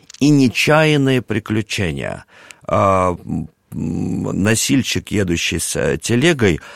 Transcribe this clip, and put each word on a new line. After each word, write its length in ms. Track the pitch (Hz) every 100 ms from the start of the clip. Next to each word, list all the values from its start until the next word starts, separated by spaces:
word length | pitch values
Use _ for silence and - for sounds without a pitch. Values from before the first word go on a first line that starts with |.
| _ -
и 100 | 143
нечаянное 920 | 143 131 - 143 151 156 151 135 131
приключение. 1040 | - 107 - 110 104 - 90 69 50 50 - - - -
А, 520 | - 101 101 95 92 87
м, 260 | - 82 76 _ -
м, 720 | - 90 90 98 - 101 90
носильщик, 640 | 101 113 - 139 113 92 -
едущий 500 | 104 92 85 - 85
с, 160 | - 80
э, 200 | 73 -
телегой, 600 | - 120 160 147 104 78 -